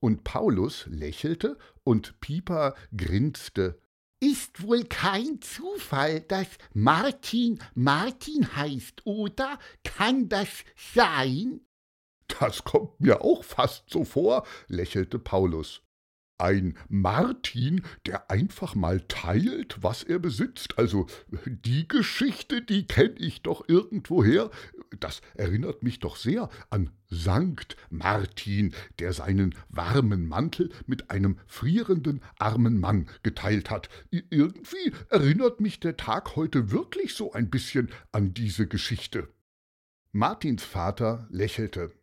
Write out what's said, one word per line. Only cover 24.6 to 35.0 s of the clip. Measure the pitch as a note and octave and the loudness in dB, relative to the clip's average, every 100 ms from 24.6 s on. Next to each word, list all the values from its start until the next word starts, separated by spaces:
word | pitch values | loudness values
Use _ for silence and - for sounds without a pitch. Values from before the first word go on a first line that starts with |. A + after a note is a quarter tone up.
| - - - - | -18 -20 -18 -10
Das | - - - | -10 -10 -16
erinnert | - G2 G2 D#3 - | -6 -2 0 -2 -4
mich | B2 B2 | -4 -4
doch | - - | -6 -6
sehr | A#2 F#3 A#3 - - | -2 -2 -2 -10 -6
an | G#2 E2 - _ | -2 -2 -4 _
Sankt | E2+ E2 F#2+ F3+ D#3 - - - | -4 2 2 2 -2 -8 -16 -12
Martin, | E2 E2+ G#2 G2 - - G2+ G2+ - - - | -6 0 0 0 -6 -4 2 2 0 -14 -8
der | E2+ | -4
seinen | E2+ - G2 F#2+ - - | -4 2 4 4 0 -10
warmen | - E2+ A#2+ B2 G2 E2+ | -6 0 2 4 2 0
Mantel | D#2 D3+ - F3 - - | -2 -2 -2 -4 -4 -6
mit | C3 - | -6 -4
einem | G2+ G2 F#2+ - | 0 2 2 -6
frierenden | - A#2 F3+ A#3 F#3 C#3 C#3 - - | -6 0 2 2 0 2 -4 -6 -2
armen | G#2 A2 A#2 A2+ | 0 4 4 4
Mann | F2 G#2 D#2 - | 4 2 0 -4
geteilt | - - G2 G#2+ - | -4 -2 0 0 0
hat. | G#2+ - - - | -6 -8 -20 -6
I-, | E3+ - | -6 -2
irgendwie | D#3+ D3+ F#3+ - F#4 F4+ - | 4 4 2 -12 -6 -6 -6